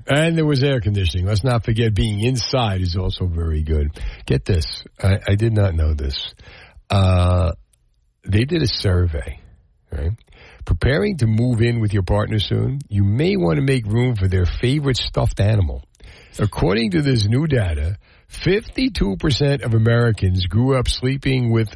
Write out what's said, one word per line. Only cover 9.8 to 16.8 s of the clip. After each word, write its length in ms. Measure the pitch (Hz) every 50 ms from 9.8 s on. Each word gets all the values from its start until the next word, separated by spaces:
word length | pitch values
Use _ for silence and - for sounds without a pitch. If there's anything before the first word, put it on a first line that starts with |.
| _ _
right? 220 | - 71 71 87 110 - _ _ - - - - - - -
Preparing 500 | - 90 - - 120 135 170 202 214 202 147
to 80 | -
move 360 | 110 107 110 120 127 123 107 120
in 180 | 120 120 117
with 140 | 107 101 101
your 80 | 104 90
partner 360 | - 104 101 113 - 110 104
soon, 420 | - - 113 107 110 123 131 139 - -
you 140 | 104 101 101
may 340 | 98 104 127 160 180 208 190
want 180 | 170 170 160
to 60 | 147 135
make 240 | 135 135 131 113
room 280 | 101 107 120 123 127 120
for 140 | 101 95 95
their 160 | 92 92 90
favorite 540 | - - - - 123 139 156 143 135 127 -
stuffed 420 | - - - 135 127 - - -
animal. 420 | 101 101 110 101 90 69 62 64 - _ _ _ - - - - - - - -
According 520 | 110 104 - - 156 165 196 220